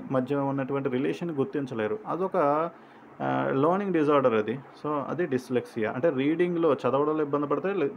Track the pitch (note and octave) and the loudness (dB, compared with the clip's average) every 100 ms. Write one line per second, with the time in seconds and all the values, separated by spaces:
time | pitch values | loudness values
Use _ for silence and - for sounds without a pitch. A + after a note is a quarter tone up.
0 | - C3+ B2+ C#3+ C#3 C#3 C3 C#3 C3+ B2 | -2 -2 0 0 0 -2 -2 -2 -2 0
1 | D3+ D#3+ F3 C#3+ C3 D3+ C3+ A2+ G#2+ G#2+ | -2 -2 -4 -2 -2 -2 -4 -2 -2 -2
2 | - D#3+ F#3+ F#3 C#3+ D3+ E3 - - - | -6 -4 -2 2 2 2 -2 -6 -20 -20
3 | - - C3+ C3 C3+ C3+ D#3 F#3 G3+ E3+ | -20 -6 -2 0 0 2 2 2 0 2
4 | D3 C#3+ C3 A2 G#2+ C3 - - D3 D3 | 4 4 4 4 2 -4 -8 -10 -4 -4
5 | C3 C3+ F3 B2+ - B2 A#2+ A#2 G#2+ B2 | -4 -4 -2 -2 -2 -4 -4 -2 -2 0
6 | E3 C3 C#3+ E3 F3 E3+ E3 C3 B2 C3+ | 0 2 2 2 0 2 2 2 2 2
7 | D3 D#3 D3 C#3+ C#3+ D3 F#3 G3 C#3 | 2 0 0 0 0 0 0 0 -2